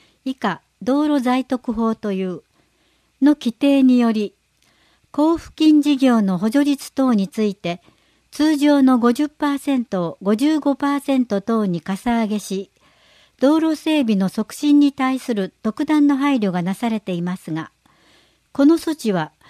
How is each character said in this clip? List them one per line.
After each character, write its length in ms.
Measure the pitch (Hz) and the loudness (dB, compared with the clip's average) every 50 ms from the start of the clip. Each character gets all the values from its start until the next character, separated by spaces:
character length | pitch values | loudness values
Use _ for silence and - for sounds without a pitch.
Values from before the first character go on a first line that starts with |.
| _ _ _ _ - | _ _ _ _ -10
以 120 | 262 262 | -10 -8
下、 260 | - - 202 165 - _ _ _ - 196 | -6 -6 -6 -6 -8 _ _ _ -10 -4
道 240 | 240 269 285 302 | -2 -2 0 0
路 120 | 302 294 277 | 0 0 0
財 260 | 233 247 247 262 254 | 0 0 -2 -2 -2
特 280 | - 262 247 - 254 220 | -4 -6 -6 -6 -6 -4
法 220 | 233 233 226 220 | -2 -2 -2 -2
と 160 | - - 208 | -4 -6 -6
い 120 | 196 190 190 | -4 -4 -4
う、 180 | 185 175 147 - _ _ _ _ _ _ _ _ _ _ _ _ _ _ - 262 | -6 -8 -10 -14 _ _ _ _ _ _ _ _ _ _ _ _ _ _ 0 2
の 100 | 285 294 | 2 2
規 200 | - - 240 - | 2 -2 -6 -4
定 280 | - 285 277 277 277 | 0 2 2 4 4
に 160 | 262 254 247 | 4 4 4
よ 140 | 247 240 226 | 4 2 2
り、 240 | 220 214 208 190 _ _ _ _ _ _ _ _ _ _ _ _ _ _ _ _ - | 0 -2 -4 -6 _ _ _ _ _ _ _ _ _ _ _ _ _ _ _ _ -2
交 220 | 285 302 320 339 311 | 0 0 0 0 -2
付 120 | - - - | -6 -8 -4
金 260 | - 311 311 302 294 | 2 4 4 6 4
事 160 | 285 294 285 | 4 2 2
業 240 | 254 269 254 240 226 | 2 4 4 4 4
の 160 | 208 190 185 | 2 0 0
補 140 | 170 202 226 | -2 -2 0
助 120 | 220 277 294 | 0 0 2
率 300 | 294 277 - - - - | 0 -2 -4 -6 -8 -4
等 220 | - 269 254 233 | -2 0 2 2
に 120 | 202 190 | 0 0
つ 140 | 190 - 226 | -2 -4 -4
い 140 | 214 208 196 | -4 -4 -4
て、 260 | _ - 170 170 - _ _ _ _ _ _ _ _ _ _ | _ -8 -8 -8 -10 _ _ _ _ _ _ _ _ _ _
通 240 | - - 294 311 311 | -4 0 0 2 2
常 260 | 277 285 294 294 285 | 2 2 4 4 4
の 160 | 262 262 254 | 4 4 4
五 140 | 233 226 240 | 4 2 2
十 160 | 240 294 302 | 0 0 -2
パ 280 | 294 _ - 302 285 285 | -6 _ -4 -4 -4 -4
ー 20 | |
セ 200 | 277 - 294 277 | -4 -4 -4 -2
ン 60 | 254 233 | -2 -4
ト 200 | - 202 185 170 | -4 -4 -4 -4
を 140 | 160 - - | -6 -8 -6
五 160 | 185 196 220 | -2 -2 0
十 220 | 214 269 302 311 302 | 0 0 0 0 0
五 160 | - 285 269 | 0 -2 -2
パ 200 | - 294 285 285 | -2 -2 -2 -4
ー 40 | 277 | -4
セ 160 | - - 269 | -2 -2 0
ン 80 | 262 240 | 0 0
ト 160 | - 208 196 | -2 -4 -6
等 240 | - - 226 220 214 | -4 -2 -2 -2 -2
に 160 | 190 175 165 | -2 -4 -4
か 160 | - - 190 | -6 -6 -8
さ 220 | 185 - 247 233 233 | -6 -4 -2 -2 -2
上 80 | 226 | -2
げ 120 | 196 214 208 | -2 -4 -6
し、 320 | - - 190 190 196 - _ _ _ _ _ _ _ _ _ _ _ _ _ - | -6 -8 -10 -10 -10 -12 _ _ _ _ _ _ _ _ _ _ _ _ _ 0
道 180 | 254 277 311 320 | 2 2 2 2
路 160 | 320 320 311 | 2 0 -2
整 260 | - - 320 311 302 | -2 -2 -2 0 0
備 140 | 262 220 214 | 0 0 0
の 140 | 190 190 180 | 0 -2 -2
促 260 | - - 214 - - | -4 -6 -8 -8 -8
進 240 | - 294 294 294 294 | -4 0 2 4 4
に 140 | 285 277 - | 4 2 0
対 260 | - 262 262 262 254 | -2 -2 -2 -2 -4
す 160 | - - 233 | -4 -6 -4
る 180 | 202 190 185 - _ - | -4 -4 -6 -8 _ -8
特 220 | 220 214 - 302 | -6 -4 -4 -2
段 220 | 294 302 302 285 | 0 2 2 2
の 80 | 285 277 | 2 2
配 240 | 262 277 285 277 247 | 0 0 0 0 0
慮 120 | 208 190 | 0 -2
が 100 | 175 180 | -2 -2
な 120 | 170 185 196 | -4 -4 -4
さ 140 | - 240 | -4 -4
れ 140 | 233 226 214 | -4 -4 -4
て 100 | - - | -6 -6
い 100 | 180 170 | -6 -6
ま 140 | 175 180 185 | -4 -6 -8
す 160 | - - 180 | -8 -8 -8
が、 200 | 156 160 - - _ _ _ _ _ _ _ _ _ _ _ _ _ _ _ _ - | -8 -8 -8 -12 _ _ _ _ _ _ _ _ _ _ _ _ _ _ _ _ 0
こ 120 | - 277 | 2 4
の 100 | 294 339 | 4 4
措 160 | 320 - 330 | 2 0 -4
置 200 | 302 - - 220 | -6 -4 -4 -2
は 220 | 190 170 156 160 _ _ _ | -2 -2 -4 -6 _ _ _